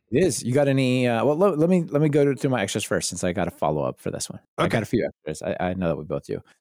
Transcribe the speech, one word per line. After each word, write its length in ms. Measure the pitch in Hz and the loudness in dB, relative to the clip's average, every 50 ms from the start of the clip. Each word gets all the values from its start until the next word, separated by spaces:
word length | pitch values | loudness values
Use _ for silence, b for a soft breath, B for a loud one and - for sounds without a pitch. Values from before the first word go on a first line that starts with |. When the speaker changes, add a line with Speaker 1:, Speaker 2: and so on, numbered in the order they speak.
| _ _ | _ _
Speaker 1:
It 120 | 113 143 190 | 0 2 2
is. 180 | 165 - - - | 2 0 -2 -4
You 80 | 117 123 | 0 2
got 140 | 147 143 139 | 2 2 4
any, 400 | 135 135 131 127 127 127 123 123 | 2 2 2 2 2 2 2 2
uh, 160 | 117 113 113 | 2 2 2
well, 120 | 139 151 | 0 2
le-, 200 | 160 196 202 156 | 2 2 2 2
let 120 | 147 160 175 | 2 2 2
me, 140 | 185 180 | 2 2
let 180 | 160 143 139 143 | 2 2 2 2
me 80 | 156 151 | 4 4
go 160 | 143 151 143 | 4 4 4
to, 100 | 143 131 | 4 2
to 120 | - - 135 | 0 0 0
my 140 | 127 113 | 0 0
extras 220 | 98 - - 107 - | 0 0 -2 -4 -2
first, 240 | - 104 87 - - | 0 -2 -2 -2 -4
since 160 | 92 85 95 | -4 -2 -2
I 80 | 90 | -2
got 160 | 85 98 85 85 | 0 0 -2 -2
a 20 | |
follow-up 480 | - - - 76 76 73 67 64 65 - | -2 -2 -2 0 0 0 -2 -4 -4 -6
for 120 | - - | -8 -8
this 180 | - - - - | -6 -6 -8 -10
one. 80 | - - - _ _ - | -10 -16 -18 _ _ -4
I 40 | 87 | -2
Speaker 2:
Okay. 60 | 87 | 0
Speaker 1:
got 120 | - 117 104 | 0 -2 -2
a 20 | |
few 180 | - - - 73 | 0 -2 -2 -2
extras. 380 | 73 - _ _ 76 78 - | -2 -6 _ _ -10 -10 -6
I, 280 | - 95 - - 90 90 | -6 -6 -4 -2 -4 -4
I 40 | 92 | -2
know 140 | 95 90 82 | -2 -2 -2
that 80 | 76 | -2
we 80 | 73 76 | -2 -4
both 220 | - 73 71 - | -6 -8 -8 -6
do. 140 | - - - b b b b | -8 -10 -10 b b b b